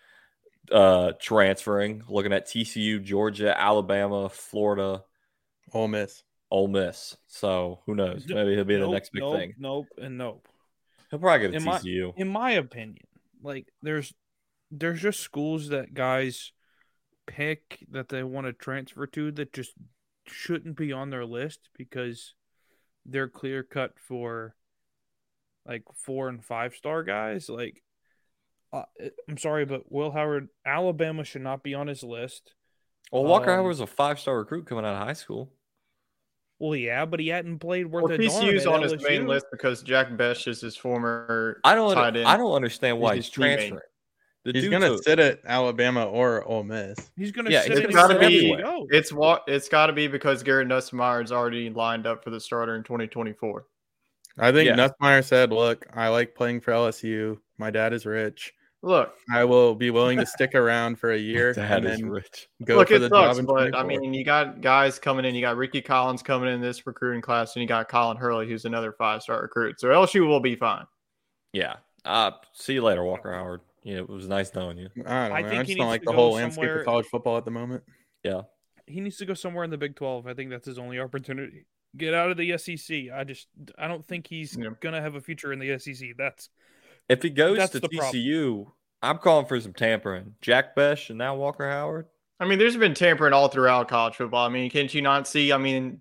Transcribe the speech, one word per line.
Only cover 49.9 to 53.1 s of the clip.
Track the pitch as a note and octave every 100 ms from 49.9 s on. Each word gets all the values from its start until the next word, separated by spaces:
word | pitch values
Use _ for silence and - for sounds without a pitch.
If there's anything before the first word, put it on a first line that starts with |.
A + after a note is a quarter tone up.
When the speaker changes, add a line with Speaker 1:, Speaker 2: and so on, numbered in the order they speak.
Speaker 4:
be | D3+ D3
because | C#3 D3+ C3
Garrett | B2+ C3+ B2+
Nussmeier | B2+ B2+ B2+ B2 A#2+
is | A2+
already | A#2+ A#2+ A#2 A#2
lined | A2 A2+ A2+ A2+
up | A2+
for | -
the | A2+
starter | - A#2 A#2 A2+
in |
twenty | A2 A#2+
twenty-four. | A2